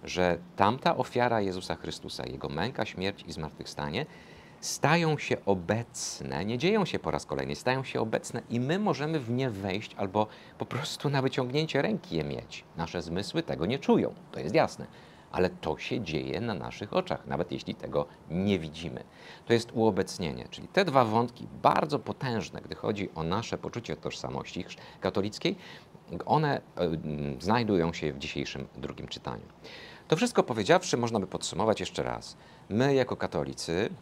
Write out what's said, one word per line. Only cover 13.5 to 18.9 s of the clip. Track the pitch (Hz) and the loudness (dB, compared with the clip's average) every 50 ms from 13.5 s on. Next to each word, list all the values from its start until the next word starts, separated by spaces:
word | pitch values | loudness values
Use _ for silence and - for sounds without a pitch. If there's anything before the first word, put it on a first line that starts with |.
| 135 65 76 | -2 -2 0
nie | 92 120 139 | 0 0 0
czują, | - - 240 160 98 - - - - - - | 4 6 6 6 6 4 0 -4 -16 -14 -10
to | - | -6
jest | - - - | -6 0 4
jasne, | 160 139 98 - - - - - - - - - - - - - | 4 2 2 0 -6 -12 -14 -14 -20 -20 -20 -20 -20 -20 -8 0
ale | - 92 90 | 2 2 2
to | 87 - - 80 76 - | 2 -2 -4 -4 -2 -2
się | - - 127 131 | -2 -4 -4 -2
dzieje | 110 82 78 76 65 67 67 82 | -2 -2 -2 -2 -2 -2 -4 -4
na | 113 120 107 | -2 -4 -4
naszych | 85 60 58 60 - 104 107 - | -4 -6 -8 -8 -8 -8 -2 0
oczach, | 180 180 - - 67 - | -2 0 0 -4 -6 -4
nawet | - 67 71 82 - - | -4 -2 -2 -2 -2 -4
jeśli | 67 - - - | -8 -6 -6 -8
tego | - - - - 73 71 - - - - - | -8 -8 -2 0 0 0 0 -6 -20 -12 -6
nie | 80 87 95 104 101 92 | -2 0 2 2 2 2
widzimy. | 80 78 73 78 82 82 | 0 -4 -10 -8 -8 -8